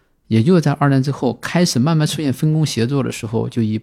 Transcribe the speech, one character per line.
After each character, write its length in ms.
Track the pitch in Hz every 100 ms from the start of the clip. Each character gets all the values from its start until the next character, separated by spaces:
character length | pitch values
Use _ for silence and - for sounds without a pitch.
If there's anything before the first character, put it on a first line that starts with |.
| _ _ -
也 120 | 110
就 140 | 120
是 60 | 185
在 100 | 147
二 140 | 143 143
战 140 | 135
之 80 | 135
后 240 | 131 131
开 300 | 117 - 175
始 160 | 180 123
慢 160 | 139 160
慢 100 | 151
出 160 | 151
现 100 | 147
分 200 | - 156
工 120 | 156
协 220 | 151 - 117
作 160 | 139
的 80 | 120
时 160 | 117 110
候， 220 | 110 117
就 120 | 120
一， 200 | 110 110